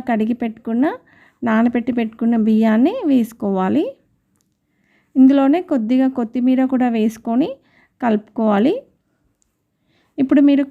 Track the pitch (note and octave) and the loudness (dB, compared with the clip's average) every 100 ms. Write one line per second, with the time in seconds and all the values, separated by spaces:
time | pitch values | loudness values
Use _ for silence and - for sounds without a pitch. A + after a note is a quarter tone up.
0 | B3 A3 A3 A#3+ A#3 A3 - A3+ D4+ B4 | 0 -2 -2 -4 -6 -8 -6 -2 -2 -4
1 | _ _ _ - A#3 A3 A#3+ A#3+ A3+ A#3+ | _ _ _ -10 -2 0 0 0 -4 -4
2 | A3 - A#3 A#3 A3 A3 A3 A3 D4 B4+ | -4 -4 -2 0 2 2 2 2 2 0
3 | E4+ C4 A3 - G3+ F#3+ F#3 A#3+ A#4+ C5+ | 0 0 0 -6 -4 -2 0 -2 -4 -8
4 | _ _ _ _ _ _ _ _ _ _ | _ _ _ _ _ _ _ _ _ _
5 | _ C#4 C4 C#4 C4+ E4+ F4 C#4+ G#3+ B3+ | _ 4 4 6 2 0 -2 -4 -2 0
6 | C4 C4 A3+ B3+ B3 B3+ C4 C4 B3 A3+ | 0 -2 -6 -2 0 0 0 0 -2 0
7 | G#3+ A3 A#3 A#3 F#4+ C5+ _ _ _ - | -2 -4 -4 -2 -2 -6 _ _ _ -6
8 | A#3+ G#3 - - A3 G3+ B3+ B4 - _ | -2 -2 -4 -4 -2 0 0 -2 -8 _
9 | _ _ _ _ _ _ _ _ _ _ | _ _ _ _ _ _ _ _ _ _
10 | _ - C4+ D4 C#4+ C#4 C#4 | _ -6 0 4 4 2 0